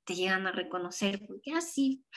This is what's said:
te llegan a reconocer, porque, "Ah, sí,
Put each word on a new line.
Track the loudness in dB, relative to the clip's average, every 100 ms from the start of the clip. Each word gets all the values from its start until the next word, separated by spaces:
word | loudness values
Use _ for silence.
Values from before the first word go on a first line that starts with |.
te | -6
llegan | 0 2 2 2
a |
reconocer, | -2 -2 -2 -4 0 0 0 -6
porque, | -12 -4
"Ah, | -2
sí, | 0 2 2 2 _